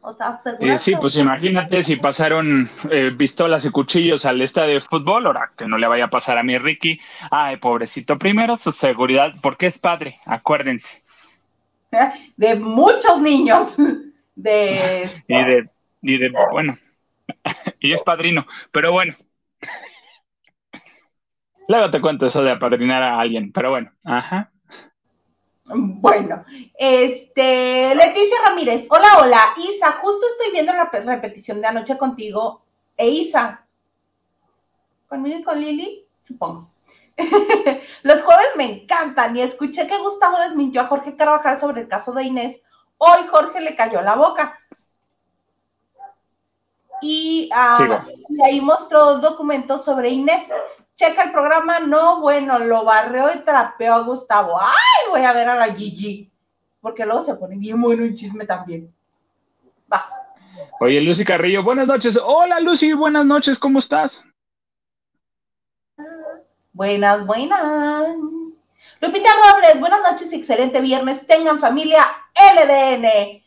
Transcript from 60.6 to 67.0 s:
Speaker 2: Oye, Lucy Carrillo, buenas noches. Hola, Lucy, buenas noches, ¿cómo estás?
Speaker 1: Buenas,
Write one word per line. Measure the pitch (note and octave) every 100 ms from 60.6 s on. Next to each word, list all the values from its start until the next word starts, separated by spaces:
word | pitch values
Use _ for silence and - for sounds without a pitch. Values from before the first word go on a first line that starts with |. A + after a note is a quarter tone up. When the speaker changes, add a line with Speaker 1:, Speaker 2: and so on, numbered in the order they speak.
| - -
Speaker 2:
Oye, | A#2+ C#3+
Lucy | D#3 F3
Carrillo, | G#3 F3+ G3 G3
buenas | G3 C4 C4
noches. | C4+ A#3+ A3
Hola, | A#3 D4+ F4 F4
Lucy, | E4+ E4+ D#4
buenas | D4+ D#4 D4+ C#4+
noches, | D4 C#4 C4+
¿cómo | C#4 C4+
estás? | - E3+ C4 - _ _ _ _ _ _ _ _ _ _ _ _ _ _ _ _ _ _ D4+ E4 D#4 E4 _ _ _
Speaker 1:
Buenas, | F3+ G3 G3+